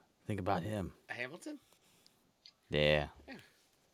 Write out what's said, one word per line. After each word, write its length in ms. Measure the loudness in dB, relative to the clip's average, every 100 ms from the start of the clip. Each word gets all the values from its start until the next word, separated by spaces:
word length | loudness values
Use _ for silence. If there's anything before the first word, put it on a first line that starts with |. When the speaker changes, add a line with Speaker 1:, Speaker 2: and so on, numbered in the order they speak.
| _ _ -6
Speaker 1:
Think 120 | -2
about 220 | 0 0
him. 320 | 0 -2 -4 -8 -12
Speaker 2:
Hamilton? 500 | -8 -8 -8 -12 -14 -16 _ _ _ _ _ _ _ -20 _ _
Speaker 1:
Yeah. 360 | 4 6 6 2 -6 -18
Speaker 2:
Yeah. 60 | -18 -20 _ _ _ _